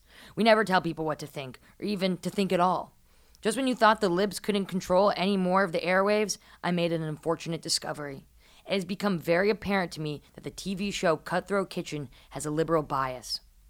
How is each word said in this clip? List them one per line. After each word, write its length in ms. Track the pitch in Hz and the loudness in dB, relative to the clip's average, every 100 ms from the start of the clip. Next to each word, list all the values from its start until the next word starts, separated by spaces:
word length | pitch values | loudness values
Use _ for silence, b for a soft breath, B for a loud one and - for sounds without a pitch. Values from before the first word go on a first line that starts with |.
| B B B - | B B B 0
We 80 | |
never 200 | 220 214 | 6 6
tell 160 | 190 185 | 6 2
people 240 | 170 156 | 0 -4
what 140 | 156 147 | -4 -4
to 60 | 143 | -8
think, 340 | 147 131 - b b | -10 -12 -14 b b
or 80 | 202 | -6
even 300 | 202 185 180 | -2 0 -2
to 120 | 180 | -4
think 240 | - 190 | -2 0
at 60 | 180 | 4
all. 340 | 180 165 - _ _ b b b | 2 2 -4 _ _ b b b
Just 160 | 214 220 | -4 0
when 80 | 262 | 0
you 80 | |
thought 260 | 247 214 220 | 4 6 6
the 100 | 196 | 4
libs 300 | 175 208 - | 2 0 -2
couldn't 280 | - 202 190 | -2 -2 0
control 440 | 196 - 185 202 - | -4 2 4 4 2
any 200 | 196 196 | 0 2
more 260 | 180 185 | 2 2
of 80 | 196 | 2
the 80 | 165 | 0
airwaves, 580 | 170 185 196 208 208 - B B | 0 2 4 2 0 -4 B B
I 60 | 175 | -2
made 220 | 175 170 | 0 0
an 100 | 165 | 0
unfortunate 600 | 156 151 160 156 160 160 | -4 -6 -4 -4 -4 -6
discovery. 640 | 160 - - 147 143 135 - _ b b - | -2 -4 -4 -8 -10 -14 -18 _ b b -4
It 60 | |
has 120 | 196 175 | -4 -2
become 320 | 196 202 175 | -2 -2 -2
very 320 | 147 170 202 | 0 2 2
apparent 420 | 220 185 196 175 | 0 0 0 -2
to 80 | 151 | -4
me 200 | 151 143 b - | -8 -8 b -16
that 80 | |
the 80 | 143 | -14
T 240 | - - 185 | -10 -8 -4
V 160 | 202 | -4
show 260 | - 180 156 | 0 0 0
Cutthroat 540 | - 180 - 202 190 | 0 -4 -2 -2 -2
Kitchen 380 | 185 - 151 135 b b | -6 -8 -8 -10 b b
has 140 | - 151 | -8 -4
a 60 | |
liberal 320 | 151 156 160 | -2 2 0
bias. 560 | 143 139 131 127 - - _ _ - | 0 -2 -2 -6 -8 -10 _ _ -20